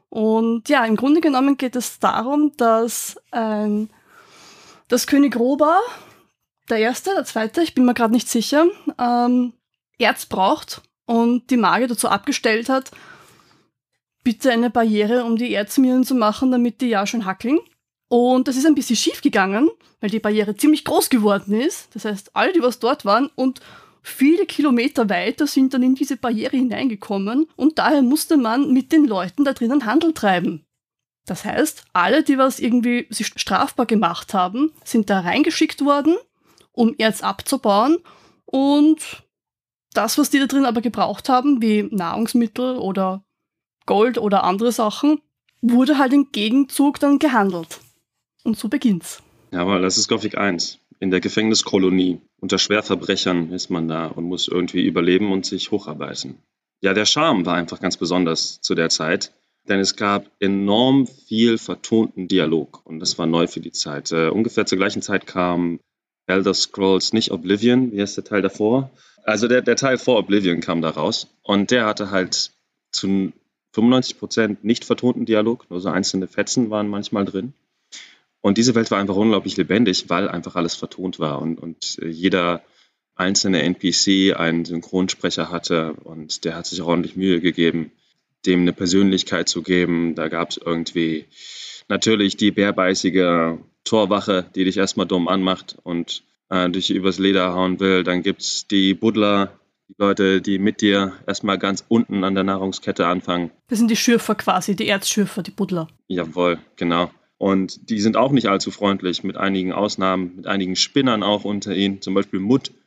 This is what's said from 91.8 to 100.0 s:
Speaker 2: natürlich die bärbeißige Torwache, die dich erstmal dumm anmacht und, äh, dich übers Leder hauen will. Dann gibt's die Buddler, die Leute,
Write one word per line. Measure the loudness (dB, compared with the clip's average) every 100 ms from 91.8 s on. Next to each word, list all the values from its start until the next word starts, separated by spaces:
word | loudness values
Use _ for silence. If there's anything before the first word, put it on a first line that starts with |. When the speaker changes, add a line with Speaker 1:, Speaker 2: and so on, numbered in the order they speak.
| -6
Speaker 2:
natürlich | -2 0 2 0 0
die | 0
bärbeißige | 2 0 0 0 0 0 2 2 2 0 -4 -12 _
Torwache, | -2 0 2 0 0 -2 -2
die | -2
dich | -2 0
erstmal | -2 -2 -2
dumm | 0 0
anmacht | 0 0 -2 -8 -16
und, | -8 -8 -6 -10 _ _ -6
äh, | -2 -2
dich | -2 -2
übers | -2 -2 0
Leder | 2 2 0
hauen | 0 -2 0
will. | 0 2
Dann | 0 -2
gibt's | -2 -4 -6 -8 -2
die | 0 2
Buddler, | 2 0 0 2 0 -2 -8 _ _ _
die |
Leute, | -2